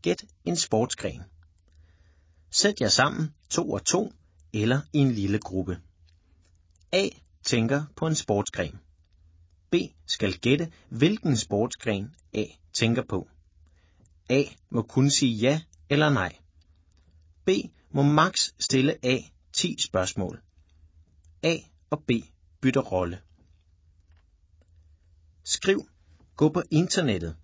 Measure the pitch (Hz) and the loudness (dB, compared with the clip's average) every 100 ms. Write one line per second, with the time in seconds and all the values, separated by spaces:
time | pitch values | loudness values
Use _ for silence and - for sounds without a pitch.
0 | 170 180 - _ - 87 - 110 120 - | -2 -4 -6 _ -4 -4 0 0 0 -2
1 | 98 - - - _ _ _ _ - _ | -6 -8 -18 -20 _ _ _ _ -20 _
2 | _ _ _ _ _ - 202 208 113 - | _ _ _ _ _ 0 0 0 0 2
3 | 139 - 156 - _ - - 98 - - | 2 0 -6 -8 _ -2 -2 -4 0 0
4 | 208 - _ _ _ 107 107 131 - 151 | -2 -8 _ _ _ -2 0 0 0 2
5 | 139 113 98 104 - 92 95 85 - _ | 2 2 0 -2 -2 -6 -4 -8 -10 _
6 | _ _ _ _ _ _ _ _ _ 180 | _ _ _ _ _ _ _ _ _ -2
7 | 196 - _ _ - 120 113 143 147 - | -2 -6 _ _ -2 0 0 -2 -4 -6
8 | 160 156 - 104 101 - 82 - _ _ | -2 -2 0 -2 -2 -6 -8 -8 _ _
9 | _ _ - _ _ _ _ 175 185 _ | _ _ -20 _ _ _ _ -2 -2 _
10 | - - 101 90 113 147 165 - _ 117 | -10 -2 -2 0 2 2 0 -10 _ 2
11 | 151 214 170 120 - 104 120 - - 101 | 2 2 0 0 0 -2 -2 -4 -4 -4
12 | 104 - _ - - - _ - 117 117 | -6 -14 _ -6 -6 -10 _ -2 0 0
13 | - 95 - _ _ _ _ _ _ _ | -2 -6 -8 _ _ _ _ _ _ _
14 | _ _ _ 131 143 - _ 120 107 - | _ _ _ 0 0 -6 _ -4 -2 2
15 | 139 139 135 113 120 156 - _ - 143 | 4 4 0 2 2 0 -4 _ -2 2
16 | 151 131 90 - _ _ _ _ _ _ | 2 2 -2 -6 _ _ _ _ _ _
17 | _ _ _ _ - 196 - _ _ 143 | _ _ _ _ -2 0 -2 _ _ 2
18 | 143 151 180 - - _ - 135 135 - | 4 4 2 0 -4 _ 0 2 2 0
19 | 127 127 - _ _ - - - - 92 | -2 -2 -4 _ _ -4 -4 -4 -2 0
20 | 92 - 92 82 _ _ _ _ - _ | 0 -2 -6 -8 _ _ _ _ -20 _
21 | _ _ _ _ 160 165 - _ _ 147 | _ _ _ _ -2 -2 -6 _ _ -8
22 | - 120 - _ _ _ 131 135 131 92 | -2 -2 -2 _ _ _ 2 2 0 -2
23 | 87 92 _ _ _ _ _ _ _ _ | -2 -6 _ _ _ _ _ _ _ _
24 | _ - _ _ _ _ _ _ _ _ | _ -20 _ _ _ _ _ _ _ _
25 | _ _ _ _ - - - 196 - _ | _ _ _ _ -8 -2 0 0 -2 _
26 | _ _ _ - 151 147 - 151 185 - | _ _ _ 0 2 2 0 0 2 0
27 | 156 95 82 80 | 0 -2 -4 -10